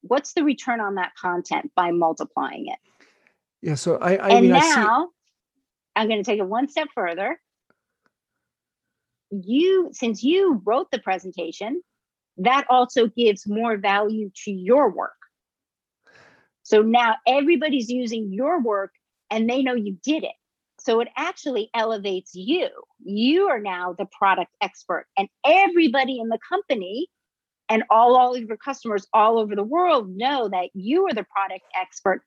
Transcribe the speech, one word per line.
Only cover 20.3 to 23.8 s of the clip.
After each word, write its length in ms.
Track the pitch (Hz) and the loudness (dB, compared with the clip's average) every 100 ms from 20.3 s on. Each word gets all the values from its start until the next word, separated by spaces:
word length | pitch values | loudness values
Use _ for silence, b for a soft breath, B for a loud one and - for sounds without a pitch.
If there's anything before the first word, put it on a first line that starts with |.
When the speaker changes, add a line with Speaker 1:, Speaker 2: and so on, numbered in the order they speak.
| - _ _ _ _ | -12 _ _ _ _
Speaker 1:
So 220 | - 226 | -2 0
it 80 | 233 - | 0 -6
actually 520 | 320 381 302 247 220 | -8 -8 -6 -6 -4
elevates 600 | 233 220 220 202 185 - | -4 -2 -4 -4 -6 -8
you. 340 | 180 190 349 262 - - _ | -12 -4 -2 -2 -8 -20 _
You 440 | 175 208 240 330 392 | -8 -2 2 2 2
are 120 | 247 | 0
now 340 | 208 180 | -4 -6